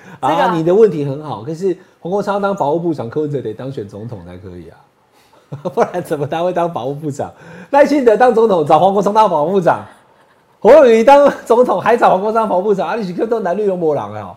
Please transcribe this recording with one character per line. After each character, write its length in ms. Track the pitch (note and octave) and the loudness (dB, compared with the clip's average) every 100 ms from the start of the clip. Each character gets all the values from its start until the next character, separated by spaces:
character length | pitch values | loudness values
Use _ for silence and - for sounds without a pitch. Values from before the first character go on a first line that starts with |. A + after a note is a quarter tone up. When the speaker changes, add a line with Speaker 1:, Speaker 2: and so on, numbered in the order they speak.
| - - | -20 -6
Speaker 1:
这 60 | C3+ | -4
个 80 | |
Speaker 2:
啊， 180 | E3 F#3 | 0 0
你 120 | E3+ | 0
的 100 | D#3+ | 2
问 160 | F#3+ G#3+ | 4 4
题 140 | E3 | 2
很 180 | C#3 C#3 | -6 -8
好， 220 | D3+ G#2+ | -10 -12
可 100 | A#2+ | -10
是 220 | D#3+ F#3+ E3+ _ _ | -6 -4 -6 _ _
黄 100 | E3 | -6
国 100 | G3+ | -4
昌 220 | G3+ G3+ | -4 -4
当 140 | G3 G3 | -4 -2
法 120 | C#3+ | -2
务 80 | E3 | -2
部 160 | E3+ | -4
长， 160 | C#3+ A#2 | -6 -6
柯 120 | D3+ | -6
文 100 | D3+ | -6
哲 100 | C#3 | -6
得 140 | A#2 | -8
当 160 | G#2+ C3 | -10 -12
选 160 | B2 G2+ | -10 -12
总 220 | G2+ A#2 | -12 -14
统 180 | G#2+ F2 | -14 -16
才 100 | F2+ | -18
可 200 | F#2 F2+ | -18 -18
以 120 | D#2+ | -20
啊， 100 | - _ _ _ _ _ _ - C#3+ | -20 _ _ _ _ _ _ -18 -12
<laughs> 80 | F3+ | -6
不 100 | - | -2
然 220 | A3 F3+ | -2 -4
怎 160 | - D#3 | -6 -6
么 80 | C#3 | -6
他 160 | D#3+ | -4
会 100 | F3 | -4
当 200 | F3 E3+ | -2 -4
法 120 | D#3 | -4
务 80 | B2 | -8
部 140 | C#3+ D3+ | -8 -8
长？ 220 | C3+ G2+ - - - - | -8 -10 -12 -20 -20 -2
赖 160 | C#4+ C#4+ | 2 2
清 180 | D4 | 2
德 120 | A#3+ G#3+ | 2 4
当 180 | B3+ | 4
总 140 | A3+ A3+ | 4 2
统 180 | F3+ D3 | 2 2
找 120 | D#3 | 4
黄 140 | F#3+ | 4
国 100 | G3 | 2
昌 100 | G3 | 0
当 140 | G#3+ G#3+ | 2 2
法 140 | D#3+ | 2
务 80 | D3+ | 0
部 100 | G3 | 0
长； 240 | E3 A2+ G#2 _ _ _ _ _ _ _ | 0 -2 -4 _ _ _ _ _ _ _
侯 100 | - | 6
友 220 | D4+ C4 | 8 8
宜 100 | A3+ | 6
当 260 | A3+ C#4+ C#4+ - | 6 6 6 2
总 200 | - A#3 | 0 2
统 160 | B3+ G3 | 2 0
还 160 | G3+ A#3 | 0 2
找 140 | F#3+ | 4
黄 100 | F#3 | 2
国 120 | G#3+ | 0
昌 160 | A3+ A3 | -2 0
法 80 | F3+ | -2
务 60 | |
部 120 | G#3 | 0
长， 140 | F#3+ E3 | -2 -2
啊， 80 | A3 | -4
你 100 | F#3 | -6
是 60 | |
看 160 | F3 A3+ | -6 -4
到 100 | A#3 | -2
蓝 160 | F#3 F#3+ | -4 -2
绿 100 | G#3 | -2
有 100 | F3+ | -2
没 100 | D#3+ | -2
有 80 | |
人 80 | C#3 | -2
啊？ 340 | G2+ G#2 F#2+ | -4 -10 -14